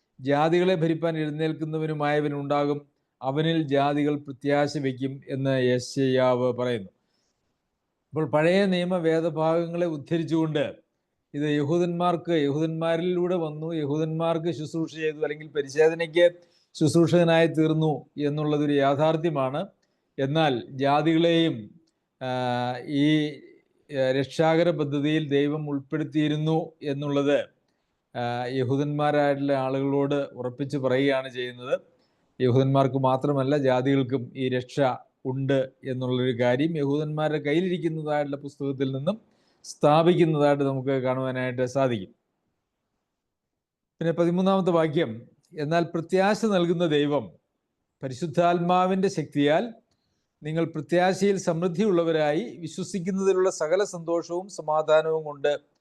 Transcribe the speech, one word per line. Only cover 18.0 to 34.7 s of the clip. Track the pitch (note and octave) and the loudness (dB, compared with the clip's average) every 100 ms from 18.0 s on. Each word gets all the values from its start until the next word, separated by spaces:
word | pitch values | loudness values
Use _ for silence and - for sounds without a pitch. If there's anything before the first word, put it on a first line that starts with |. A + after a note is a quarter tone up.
| - - | -6 -6
എന്നുള്ളതൊരു | D3 D3 D3+ D3 D3 | -4 -2 -2 0 2
യാഥാർത്ഥ്യമാണ്. | C#3+ C#3 C#3 D#3 D#3+ E3+ D3 C3 C#3+ G3+ _ _ _ _ - | 2 2 4 2 2 0 -2 -2 -4 -8 _ _ _ _ -6
എന്നാൽ | C#3 D#3 D#3 A#2+ - | -2 2 2 0 -4
ജാതികളെയും, | C3 C3+ D3 D#3 D#3+ E3+ E3 E3 B2 G#2 - _ _ _ _ | -2 2 2 4 4 4 4 2 -2 -8 -18 _ _ _ _
ആ, | B2+ B2+ B2+ B2 B2 B2 B2+ | -6 -4 -2 -2 -4 -6 -4
ഈ, | C#3 D3 D#3 D3+ C3 - - _ _ _ | 2 4 4 0 -6 -16 -20 _ _ _
ആ, | C#3+ C3 | -2 0
രക്ഷാകര | C3 C3+ - D#3+ E3 F3 | 0 -2 0 2 4 2
പദ്ധതിയിൽ | D#3 C#3+ C#3+ D3 D#3 D3+ | 0 -2 -2 0 0 0
ദൈവം | C#3 D3 D3+ D3 | 0 0 -2 -4
ഉൾപ്പെടുത്തിയിരുന്നു | C#3+ C#3 D#3 D3+ D3+ D3+ D3+ D#3 D#3+ D#3+ - | -6 -6 -6 -4 -2 0 0 0 0 -2 -8
എന്നുള്ളത്, | D3 C#3 D3 C#3+ C#3 C#3 G2 _ _ _ _ _ _ A#2+ | -8 -6 -2 0 2 2 0 _ _ _ _ _ _ -8
ആ, | A#2+ A#2+ B2 | -6 -4 -4
യഹൂദന്മാരായിട്ടുള്ള | C3 A#2+ C#3 D3 D3 D3 D3 C#3+ C#3 C#3 | -2 0 0 -2 0 0 2 2 0 0
ആളുകളോട് | C#3 C3 C3+ C#3 C#3 C#3 C#3+ C#3 | 0 0 -2 0 0 0 -2 -4
ഉറപ്പിച്ച് | B2 B2 A#2+ C#3 D3 | -8 -10 -6 -6 -2
പറയുകയാണ് | B2+ B2+ C#3 C3+ C3 | 0 2 2 0 -4
ചെയ്യുന്നത്. | B2 B2 B2 B2 F#3 - _ _ _ _ _ | -8 -10 -10 -4 -4 -6 _ _ _ _ _
യഹൂദന്മാർക്ക് | B2+ B2+ C3+ C3+ C3+ C3+ | 2 2 2 2 2 2
മാത്രമല്ല, | C3 C3 D3 C#3+ C3 D3 | 0 0 0 0 0 0
ജാതികൾക്കും | C3 B2+ C3+ C#3 B2+ C3 A#2+ C3 | 2 2 2 0 0 -4 -6 -6
ഈ | B2+ | -4
രക്ഷ | B2 B2 | -2 -4